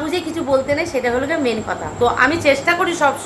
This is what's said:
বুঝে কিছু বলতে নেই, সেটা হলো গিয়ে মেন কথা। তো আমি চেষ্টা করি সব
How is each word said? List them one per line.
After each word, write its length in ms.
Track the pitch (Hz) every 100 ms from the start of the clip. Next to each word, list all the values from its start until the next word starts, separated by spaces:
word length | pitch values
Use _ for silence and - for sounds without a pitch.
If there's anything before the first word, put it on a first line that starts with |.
বুঝে 180 | 302 349 320
কিছু 120 | 330 269
বলতে 180 | 269 269 285
নেই, 100 | 330
সেটা 160 | 262 240
হলো 100 | 247 277
গিয়ে 100 | 320 254
মেন 120 | 220 202
কথা। 180 | 175 160 147
তো 40 | 240 -
আমি 120 | 262 330 294
চেষ্টা 260 | 269 - 349
করি 140 | 359 330
সব 120 | 285 -